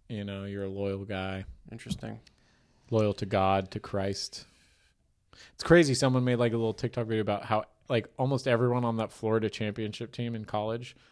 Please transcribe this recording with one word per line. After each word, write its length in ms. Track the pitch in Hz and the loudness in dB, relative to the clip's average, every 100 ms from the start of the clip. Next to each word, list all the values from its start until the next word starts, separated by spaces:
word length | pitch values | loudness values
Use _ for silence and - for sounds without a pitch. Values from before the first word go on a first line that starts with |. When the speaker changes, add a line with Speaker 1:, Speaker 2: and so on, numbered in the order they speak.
| _ | _
Speaker 1:
You 160 | 110 | -8
know, 220 | 101 98 101 | -8 -8 -8
you're 200 | 101 98 | -6 -6
a 40 | |
loyal 340 | 98 98 98 98 | -4 -4 -4 -6
guy." 400 | 95 95 95 92 - - | -6 -4 -6 -10 -16 -16
Speaker 2:
Interesting. 480 | 113 - - 110 110 - _ _ _ _ _ _ | -16 -10 -8 -8 -12 -18 _ _ _ _ _ _
Speaker 1:
Loyal 220 | 113 107 101 | 2 2 0
to 100 | 98 | 0
God, 460 | 101 95 98 95 | 2 4 2 0
to 80 | 104 | -8
Christ. 680 | - 101 98 98 - - - _ _ _ _ _ _ _ _ - - - | -6 -4 -2 -4 -8 -12 -18 _ _ _ _ _ _ _ _ -20 -20 -12
It's 80 | |
crazy. 300 | - 170 151 | 6 8 8
Someone 300 | 123 135 127 | 4 2 2
made, 120 | 127 120 | 2 2
like, 160 | 120 | 2
a 40 | 113 | 2
little 160 | 113 | 0
TikTok 340 | 107 120 - 113 | -2 -4 -4 -2
video 140 | 110 | 0
about 220 | 104 104 - | 0 -2 0
how, 200 | 107 - _ - | 0 -2 _ -2
like, 220 | 120 - - | -2 -2 -2
almost 300 | 131 135 127 | 0 0 2
everyone 360 | 117 123 123 120 | 4 4 2 0
on 120 | 113 | 0
that 140 | 110 | -2
Florida 380 | - 110 110 107 | -2 0 2 2
championship 600 | - 107 101 107 - 117 | -2 -4 -4 -6 -6 -10
team 240 | - 120 113 | -6 -6 -6
in 80 | 104 | -4
college, 500 | 107 107 117 123 - _ | -2 -2 -4 -8 -18 _